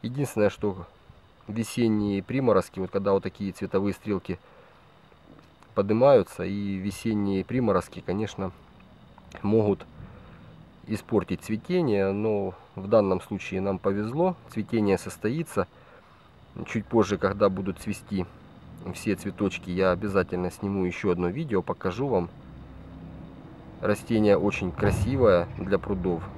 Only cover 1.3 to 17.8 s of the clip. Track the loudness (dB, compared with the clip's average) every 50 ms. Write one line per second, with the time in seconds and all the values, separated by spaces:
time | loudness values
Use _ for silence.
1.3 | _ _ -12 -8 -4 -4 -4 -4 0 2 4 4 4 4 2 2 0 -2 -2 -2
2.3 | -2 0 2 4 4 4 2 0 -6 -6 -6 -2 -2 -2 2 2 2 2 0 -2
3.3 | -8 -6 -6 -6 -6 -6 -8 -2 0 0 0 0 -2 -4 -4 -4 -4 -4 -2 -6
4.3 | -8 -8 _ -20 -20 -20 -20 -20 -20 -20 -20 -20 -20 -20 -20 -20 -20 -20 -20 -20
5.3 | -20 -20 -20 -20 -20 _ -20 -6 -2 -2 2 2 4 6 8 8 8 8 6 4
6.3 | -4 -6 -6 -4 -4 -4 -4 -4 -4 -2 -4 -4 -6 -4 -2 -2 0 0 0 0
7.3 | 0 0 -2 -2 -2 0 2 4 2 2 0 0 -10 -12 -6 -4 -4 -4 -4 -6
8.3 | -6 -8 -8 -8 -8 -12 -20 -20 -20 -20 -20 -20 -20 -20 -20 -20 -20 -20 -20 -20
9.3 | -18 -6 0 4 4 6 6 4 2 0 -2 -18 -18 -18 -18 -18 -18 -20 -20 -20
10.3 | -20 -20 -20 -20 -20 -20 -20 -20 -20 -20 -10 -8 -8 -8 -4 0 0 0 0 0
11.3 | -6 -6 -4 -6 -6 -6 -4 -2 0 0 2 2 2 2 2 0 0 0 0 0
12.3 | 0 0 -2 -4 -6 -10 -18 -18 -14 -12 -2 4 4 4 6 4 2 0 -2 -6
13.3 | -8 -8 -6 -6 -4 -2 -2 -2 -2 0 0 -2 0 0 -4 -4 -2 0 0 0
14.3 | 0 -4 -12 -10 -8 -8 -6 -2 0 0 2 4 2 2 0 -8 -12 -4 -4 -4
15.3 | -2 -2 -6 -4 -2 -2 -2 -4 -6 -20 -20 -20 -20 -20 -20 -20 -20 -20 -20 -20
16.3 | -20 -20 -20 -18 -14 -12 -12 -6 -4 -6 -4 2 4 4 4 4 2 0 0 0
17.3 | 2 4 2 2 2 2 -4 -4 -6 -6